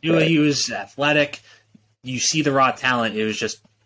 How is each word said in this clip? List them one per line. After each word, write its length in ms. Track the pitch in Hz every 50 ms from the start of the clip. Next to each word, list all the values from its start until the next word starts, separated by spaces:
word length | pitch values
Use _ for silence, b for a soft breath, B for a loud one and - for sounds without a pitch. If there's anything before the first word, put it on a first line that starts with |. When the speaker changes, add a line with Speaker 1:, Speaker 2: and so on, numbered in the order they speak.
Speaker 1:
He, 80 | - 160
Speaker 2:
Right. 160 | 165 160 156
Speaker 1:
he 120 | 160 165 147
was 320 | 151 147 139 131 - -
athletic. 680 | 113 95 - - - 135 143 147 147 147 143 143 - - b b b b b b b - _ _ _ _ -
You 160 | 127 127 120
see 220 | - - - 156
the 100 | 143 147
raw 200 | 135 135 131 127
talent. 440 | - - - 127 123 120 113 110 107
It 80 | 107 110
was 120 | 107 104
just, 220 | - 117 107 - - _ _ _ _ _